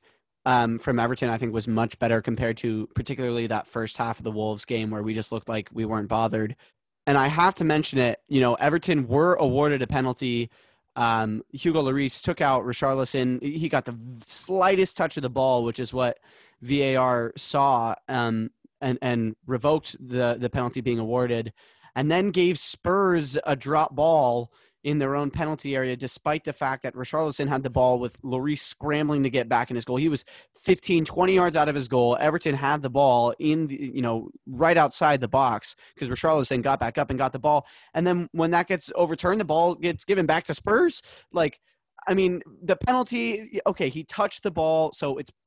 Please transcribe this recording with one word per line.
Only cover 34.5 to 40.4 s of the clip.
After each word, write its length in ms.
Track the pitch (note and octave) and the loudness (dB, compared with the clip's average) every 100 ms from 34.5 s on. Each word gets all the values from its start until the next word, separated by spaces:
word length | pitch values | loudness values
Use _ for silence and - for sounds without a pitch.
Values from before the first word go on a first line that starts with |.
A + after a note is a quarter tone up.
| B2+ D#3+ E3+ | 0 4 6
outside 440 | D3 - D#3 C#3+ | 4 4 2 2
the 60 | B2 | 2
box 480 | C3 C3+ G#2+ - - - - | 2 2 0 -6 -16 -18 -10
'cause 120 | C3+ | -8
Richarlison 520 | B2 D#3+ D#3 C3 C3 | -2 2 2 2 0
got 180 | C3 C3+ | 0 0
back 180 | A#2 C3+ | 0 -2
up 120 | C#3+ | -4
and 100 | C3 | -2
got 120 | C3+ | -2
the 80 | C3+ | 0
ball. 260 | D3 D3 - - - | 0 0 0 -16 -10
And 120 | - F3 | -2 0
then 240 | F3+ E3+ | 0 -2
when 180 | E3 E3 | -2 0
that 160 | E3+ F3+ | 2 0
gets 240 | F3+ - - | -2 -4 0
overturned, 440 | E3+ D#3+ F3+ G#3 | 0 0 0 0
the 60 | F#3 | 0
ball 300 | D#3 F3 F3 | 2 2 0
gets 280 | E3+ E3 | -4 -4
given 220 | - F#3+ E3 | -2 0 2
back 180 | D#3+ | 0